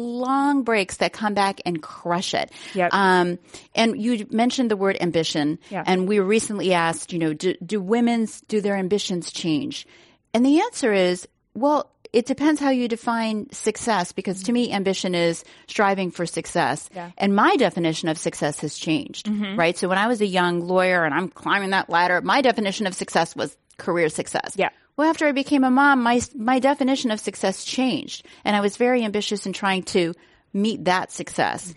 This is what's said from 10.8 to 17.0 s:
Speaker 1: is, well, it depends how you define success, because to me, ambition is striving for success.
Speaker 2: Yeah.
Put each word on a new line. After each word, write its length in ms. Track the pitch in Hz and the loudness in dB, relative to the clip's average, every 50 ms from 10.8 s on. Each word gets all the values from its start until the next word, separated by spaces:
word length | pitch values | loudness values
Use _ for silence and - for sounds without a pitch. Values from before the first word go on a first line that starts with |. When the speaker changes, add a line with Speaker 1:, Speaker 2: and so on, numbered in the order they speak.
| - 233 208 | 0 2 4
Speaker 1:
is, 340 | 196 185 180 180 180 - - _ _ _ _ - | 4 4 2 2 -2 -6 -12 _ _ _ _ -6
well, 360 | 214 233 285 302 277 - - _ _ - - - | -2 0 2 2 0 0 -4 _ _ -10 -2 0
it 120 | 233 240 | 2 2
depends 340 | - 269 254 277 302 302 285 | 2 0 2 2 2 2 2
how 100 | 285 277 | 2 2
you 160 | 269 254 247 233 | 2 2 0 -2
define 600 | 233 220 - 247 233 233 226 220 220 214 - - | -4 -4 -4 -4 -2 -2 -2 -2 -4 -6 -8 -10
success, 600 | - - - 220 208 - - 240 220 190 175 - | -12 -6 -4 -4 -4 -2 -2 0 0 0 0 -2
because 320 | - - 185 - 180 190 190 | -6 -6 -6 -4 -6 -4 -2
to 80 | 190 | 0
me, 200 | 240 240 247 - - | 0 0 0 0 0
ambition 420 | 202 190 190 190 - - 190 180 | 0 0 0 -2 0 -2 -2 0
is 280 | 175 170 170 165 - - - - - - - | 2 2 2 0 -2 -6 -14 -20 -20 -18 -6
striving 440 | - - 214 196 196 190 190 175 | -2 0 2 2 2 0 -2 -4
for 140 | - - 175 | -4 -4 -6
success. 640 | 165 - - 175 - - 180 160 123 131 156 - - - | -6 -4 -6 -8 -4 -2 0 0 0 0 -2 -6 -12 -14
Speaker 2:
Yeah. 180 | 185 | -14